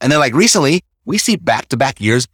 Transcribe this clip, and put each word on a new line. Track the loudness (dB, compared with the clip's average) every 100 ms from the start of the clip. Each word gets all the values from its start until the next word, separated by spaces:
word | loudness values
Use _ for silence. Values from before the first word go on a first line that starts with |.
and | 0
then, | 2
like, | 2
recently, | 2 2 2 2 0 _ _ -8
we | -4
see | -2 -2
back-to-back | 0 -2 -2 -2 -2 -2
years | 0 0 -2